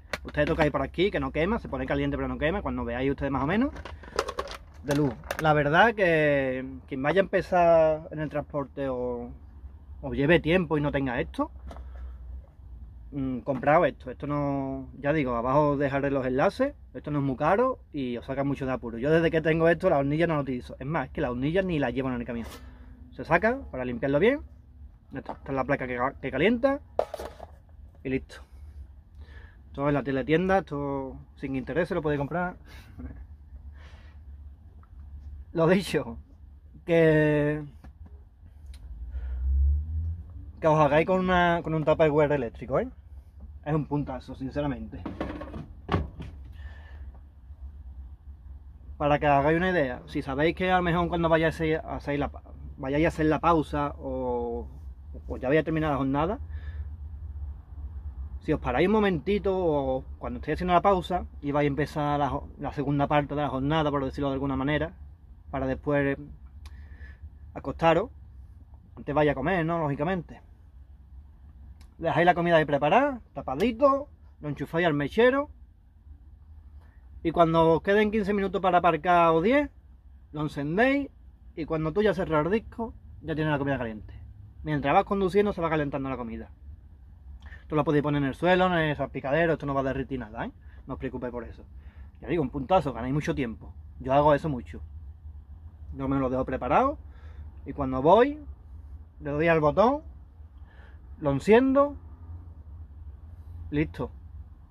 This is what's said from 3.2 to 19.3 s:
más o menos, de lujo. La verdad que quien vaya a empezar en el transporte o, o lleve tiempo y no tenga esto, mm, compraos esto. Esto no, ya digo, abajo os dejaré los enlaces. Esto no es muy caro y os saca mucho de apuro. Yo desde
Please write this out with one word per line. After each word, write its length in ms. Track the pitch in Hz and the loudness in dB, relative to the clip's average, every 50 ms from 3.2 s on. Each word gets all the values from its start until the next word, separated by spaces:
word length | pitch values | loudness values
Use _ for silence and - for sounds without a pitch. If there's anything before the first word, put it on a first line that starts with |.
| 143 135 | -2 -2
más 100 | 143 127 | -2 0
o 40 | 135 | 0
menos, 260 | 151 190 226 269 302 - - - - - - - - - - - - - - - - - - - - - - - | 2 2 2 0 0 -4 -8 -14 -14 -16 -16 -16 -10 -8 -8 -8 -6 -8 -8 -10 -10 -12 -14 -16 -20 -20 -10 -4
de 100 | 147 143 | 0 2
lujo. 220 | 147 151 131 110 - - - - - | 2 2 0 0 -4 -8 -8 -6 0
La 140 | 156 156 151 | 2 4 4
verdad 400 | 151 143 143 156 175 214 233 220 | 4 4 4 4 4 4 4 4
que 720 | 208 190 170 165 156 151 147 143 139 135 131 127 131 131 131 131 127 - | 2 2 4 4 4 4 4 4 2 2 0 -2 -4 -6 -10 -12 -14 -12
quien 160 | - 143 131 | -10 -6 -2
vaya 180 | 135 147 165 190 | -2 2 2 2
a 40 | 196 | 2
empezar 840 | - - 180 156 - 185 175 170 170 170 160 156 156 156 156 160 - | 2 0 -2 0 2 4 4 6 8 8 8 6 4 4 0 -4 -8
en 80 | 156 156 | -8 -6
el 80 | 156 139 | -6 -4
transporte 600 | 143 147 139 - - 147 135 - - 139 135 135 | -4 -6 -6 -4 -6 -6 -6 -6 -6 -6 -4 -4
o, 420 | 127 123 123 123 123 120 120 123 135 - - - - - - - - - - - - - | -4 -4 -4 -4 -4 -6 -8 -10 -12 -16 -18 -20 -18 -18 -18 -18 -18 -20 -18 -18 -16 -12
o 120 | 143 135 123 | -8 -4 -2
lleve 260 | 123 143 151 175 156 | 2 4 6 6 4
tiempo 360 | - 151 175 190 170 147 160 147 | 6 4 2 2 2 2 0 0
y 20 | |
no 120 | 147 143 | 0 0
tenga 280 | 135 139 139 131 120 139 | 0 0 -2 -2 -2 -2
esto, 300 | 170 - - 269 294 - - - - - - - - - - - - - - - - - - - - - - - - - - - - - - - - - | -4 -4 -4 -4 -4 -4 -6 -12 -16 -14 -14 -14 -14 -14 -14 -12 -12 -14 -14 -14 -14 -14 -14 -14 -16 -18 -20 -20 -20 -18 -18 -18 -16 -18 -18 -18 -16 -10
mm, 260 | 139 143 135 131 127 117 | -6 -4 -4 -4 -4 -4
compraos 480 | - 143 131 123 127 143 151 175 165 131 | -4 -4 -4 0 4 6 6 6 6 4
esto. 220 | - - - 127 | 0 -4 -10 -14
Esto 160 | 120 - 151 | -10 -8 -6
no, 600 | 143 147 147 143 139 139 139 135 135 135 135 131 127 - 127 | -4 -2 -2 0 0 -2 -2 -2 -4 -6 -8 -10 -12 -12 -4
ya 120 | 123 143 | -2 0
digo, 220 | 156 160 135 127 120 | 2 2 2 0 0
abajo 360 | 117 117 131 135 151 151 147 | 0 0 2 4 4 4 4
os 80 | 143 135 | 2 2
dejaré 320 | 147 131 139 139 139 139 | 0 0 0 0 0 0
los 160 | 139 139 127 | 0 0 0
enlaces. 480 | 131 127 135 160 196 - - 262 285 - - - - - | 0 2 2 2 2 2 0 -2 -2 -2 -8 -16 -16 -16
Esto 160 | 127 - 151 | -12 -6 -4
no 100 | 147 143 | -2 0
es 40 | 139 | 0
muy 120 | 139 127 | 0 0
caro 440 | 117 147 160 196 220 254 262 254 - - - | 0 2 2 4 4 2 0 -2 -4 -10 -10
y 260 | - 143 131 123 120 113 | -8 -6 -4 -4 -4 -6
os 80 | - | -6
saca 180 | - 135 139 139 | -6 -4 -2 -2
mucho 220 | 143 135 - 139 | -2 -2 -2 -2
de 60 | 131 | -2
apuro. 260 | 131 120 123 113 113 117 | -4 -4 -4 -8 -6 -2
Yo 120 | 127 147 | 2 4
desde 200 | 160 170 165 160 | 4 4 4 4